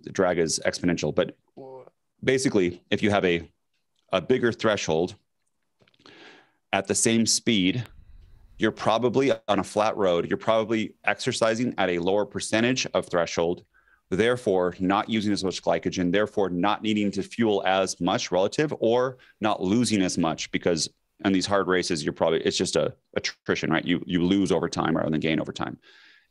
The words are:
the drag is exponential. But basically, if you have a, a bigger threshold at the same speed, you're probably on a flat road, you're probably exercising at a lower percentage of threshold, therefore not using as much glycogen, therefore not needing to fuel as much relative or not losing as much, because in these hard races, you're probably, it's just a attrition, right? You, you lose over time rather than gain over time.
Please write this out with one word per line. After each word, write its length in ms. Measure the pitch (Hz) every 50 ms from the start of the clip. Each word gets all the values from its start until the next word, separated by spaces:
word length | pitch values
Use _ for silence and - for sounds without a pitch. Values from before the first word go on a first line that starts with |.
| -
the 80 | -
drag 260 | - - 95 90 90
is 220 | 82 82 78 78 - -
exponential. 480 | 92 - - - 90 85 - - 76 71
But 220 | 92 90 - - _ _ _ _ - 135 131 131 127 - - _ _ _ _ _ - -
basically, 600 | 127 135 131 - - 107 104 90 87 85 - _ -
if 100 | 107 92
you 80 | - 104
have 160 | 101 98 92
a, 240 | 90 85 85 80 - _ _ _ _ _ _ _ _ _ _ _ -
a 100 | - 95
bigger 300 | 82 - 127 127 120 117
threshold 640 | 104 - - 113 104 95 - - 80 80 87 92 - - _ _ _ _ _ _ _ _ _ _ _ _ _ _ _ _ - - - - - - - - - _ _ _ _ _ -
at 140 | 98 98
the 80 | - 104
same 300 | - - 117 113 113 113
speed, 580 | 107 - - - 123 117 101 90 90 92 123 113 - - - - - - - - - - - - - -
you're 140 | - 107 110
probably 600 | - - - 117 107 117 120 123 101 135 135 127 110 - _
on 120 | - 101 98
a 40 | 95
flat 320 | - - 104 107 110 -
road, 300 | - 98 92 87 85 85
you're 100 | - -
probably 580 | 98 - - 113 113 110 101 117 110 107 - - _ -
exercising 680 | 101 104 - - 127 110 - 117 113 113 113 127 120 -
at 120 | - 98 90
a 100 | 87 85
lower 260 | 85 92 98 104 101
percentage 600 | - - 98 - - - 110 117 123 131 127 - - -
of 120 | 92 85
threshold, 560 | - - 87 85 - - - 82 85 90 - - _ _ _ _ _ _ _ _ -
therefore 680 | 92 87 110 120 127 123 - 107 95 92 90 90 85 -
not 300 | 95 90 98 104 104 -
using 220 | 113 110 98 107
as 120 | 101 87 95
much 180 | 92 85 -
glycogen, 500 | - 87 85 85 - 92 - 95 90 87
therefore 380 | 87 104 107 101 - 107 98 90
not 320 | 90 87 90 104 107 -
needing 300 | 107 107 107 104 104 101
to 100 | 92 98 90
fuel 400 | - - - 117 110 101 98 -
as 340 | 92 95 95 95 92 - -
much 300 | 87 90 101 104 - -
relative 420 | 90 90 98 107 - - 151 156 - -
or 380 | - 113 117 123 123 135 131 - - - _ -
not 200 | 101 110 101 -
losing 400 | 95 92 101 120 123 101 107 101
as 160 | 92 87 -
much, 340 | 92 85 80 76 - - -
because 380 | - 85 - 90 87 78 73 - _ _ _ _ _ - -
in 60 | 101 95
these 120 | 92 87
hard 220 | - 101 98 92
races, 360 | 85 92 90 85 - 92 76 78
you're 100 | 85 82
probably, 280 | - 90 82 82 80
it's 160 | - 98 -
just 180 | - 95 - -
a 180 | 82 76 - - _ _ _ -
attrition, 560 | - - - - _ _ - 92 - - 76
right? 140 | 80 80 -
You, 180 | 85 87 80 -
you 180 | - 87 87 87
lose 280 | 90 98 101 95 87
over 180 | 92 80 82 82
time 260 | - - 78 78 80
rather 120 | 80 80 80
than 100 | 78 78
gain 200 | 80 80 80 78
over 120 | 76 -
time. 260 | - - - - - - _ - - - - - - _ _ _